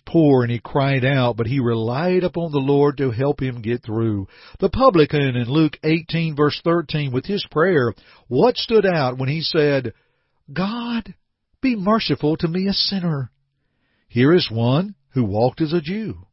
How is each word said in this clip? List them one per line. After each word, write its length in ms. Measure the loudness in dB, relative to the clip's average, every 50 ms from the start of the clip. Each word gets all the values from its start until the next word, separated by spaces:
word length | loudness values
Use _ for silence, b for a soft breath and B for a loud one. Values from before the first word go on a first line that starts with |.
| _
poor 380 | -2 2 4 4 6 6 4 4
and 80 | 2
he 80 | -2 -4
cried 460 | -6 -4 -2 0 0 0 0 0 0
out, 320 | 2 2 2 2 0 0 -2
but 100 | -2 -2
he 140 | -2 0
relied 640 | 0 0 0 0 -2 -2 -2 -2 -2 0 0 0 0
upon 260 | -2 -2 -4 -6 -4
the 60 | -2 -2
Lord 400 | 0 2 2 4 4 2 2 0
to 140 | -2 -2
help 300 | -2 0 -2 -2 -2 -2
him 200 | -4 -6 -6 -6
get 200 | -6 -4 -6 -4
through. 460 | -6 -6 -4 -2 -2 -2 -2 -4 -6 B B B B B B B
The 100 | -4 -2
publican 680 | 0 2 4 4 6 4 4 2 2 0 -2 -2 -2 -2
in 120 | -4 -2
Luke 280 | 0 0 0 0 -2 -4 -2
eighteen 500 | -2 -2 -2 -2 -4 -4 -4 -4 -2 0
verse 240 | 0 0 0 0 -2 -2
thirteen, 480 | -2 -2 -2 -2 -4 -4 -4 -4 -2 -4
with 120 | -4 -4
his 200 | -4 -4 -6 -6 -4
prayer, 440 | -2 0 2 4 4 2 2 0 -2 b b b b b b b
what 300 | 0 2 4 2 2 0
stood 280 | -2 2 2 4 4
out 320 | 4 2 2 0 0 -2 -2
when 120 | -4 -4
he 100 | -4 -4
said, 540 | -4 -2 0 2 2 4 2 0 0 -4 -8 _ _ _ _ _ _ _ _ _ _ -10
"God, 640 | -6 -4 -4 -4 -4 -6 -6 -4 -4 -4 -6 -8 -12 _ _ _ _ _ _ _ _ _
be 160 | -2 -2 0 0
merciful 580 | 0 0 0 2 0 0 -2 0 0 0 0 0
to 100 | -2 -2
me, 180 | -2 -2 -2 -2
a 60 | -2
sinner"? 580 | -2 -4 -4 -4 -4 -2 -2 -2 -4 -6 -8 -12 _ _ _ _ _ _ _ _ _ _ _ _ _ _ _
Here 240 | 0 2 4 6 6
is 180 | 4 2 0
one 440 | -2 0 0 2 2 2 0 -2 -8 -14 _ _ -2
who 100 | -2 -2
walked 380 | 0 0 2 0 0 0 -2
as 100 | -2 -2
a 80 | -2 -2
Jew. 480 | -2 -4 -6 -6 -6 -8 -10 -12 -16 -20